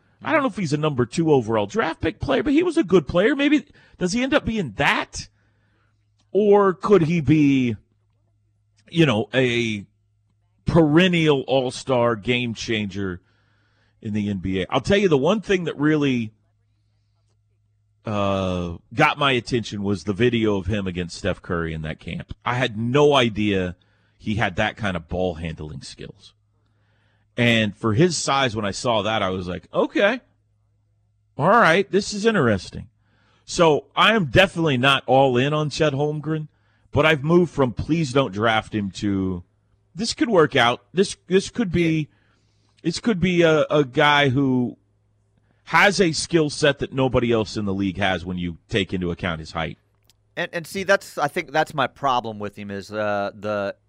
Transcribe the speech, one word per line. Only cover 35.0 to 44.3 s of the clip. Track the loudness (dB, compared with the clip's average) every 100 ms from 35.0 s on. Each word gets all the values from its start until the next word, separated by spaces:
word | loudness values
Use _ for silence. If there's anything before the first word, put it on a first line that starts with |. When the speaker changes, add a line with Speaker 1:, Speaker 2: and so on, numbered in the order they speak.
| 2
Speaker 1:
all | 4 4 2
in | 0
on | 0 -4
Chet | 0 -2
Holmgren, | 0 -4 -4 -6 -8 -8 _ _ _ _
but | 0 2
I've | 2
moved | 4 4 4
from | 0 -2
"please | -2 -4 -2 0
don't | 0 0
draft | 0 0 0 -2
him" | -4 -6
to | -4 -4 -2 -2 -4 -10 _ _ _ _
this | -10 -8
could | -4 2
work | 4 4 4
out. | 2 0 _
This, | -2 -2 -4 _
this | 0 0
could | -4 -2
be, | 0 0 0 -4 _ _ _ _ _ _ _
this | -8 -4
could | -2 0
be | 0 4
a, | 4 4 2
a | 2
guy | 0 2 4 4
who | 4